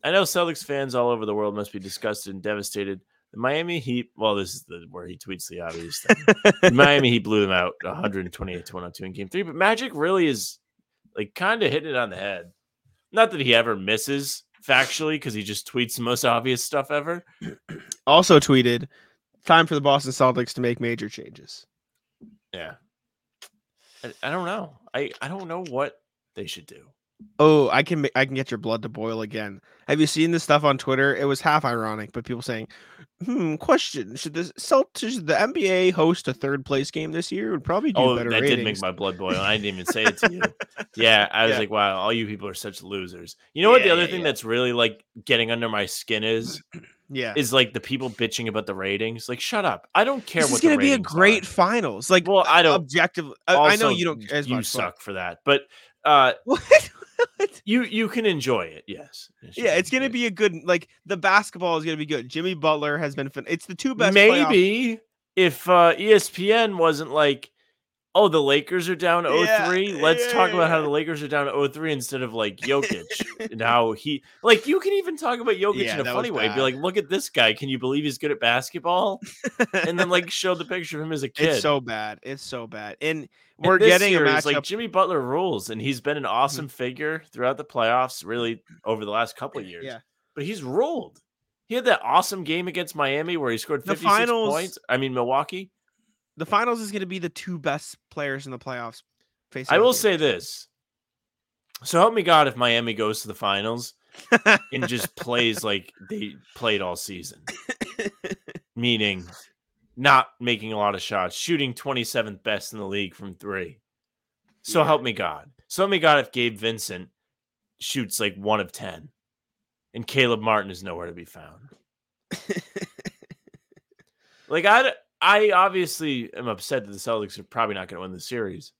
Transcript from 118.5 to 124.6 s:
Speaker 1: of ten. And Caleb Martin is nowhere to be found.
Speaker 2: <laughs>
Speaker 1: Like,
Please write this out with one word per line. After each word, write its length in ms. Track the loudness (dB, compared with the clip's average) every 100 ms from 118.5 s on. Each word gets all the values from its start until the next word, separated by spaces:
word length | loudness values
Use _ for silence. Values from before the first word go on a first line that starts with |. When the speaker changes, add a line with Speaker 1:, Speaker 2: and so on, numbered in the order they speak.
| 0
Speaker 1:
of 120 | -2
ten. 380 | -10 -14 -14 -20 _ _ _ _ _ _ _ _
And 120 | -14 -4
Caleb 340 | 2 2 2
Martin 300 | 2 0 0
is 120 | -10
nowhere 220 | -12 -10 -12
to 40 |
be 100 | -14 -18
found. 440 | -20 -20 -20 -20 _ _ _ _ _ _
Speaker 2:
<laughs> 180 | -14 -8 -8 -8 -14 -14 -14 -18 _ -20 -20 _ _ _ _ _ _ _ _ _ _ _
Speaker 1:
Like, 160 | 0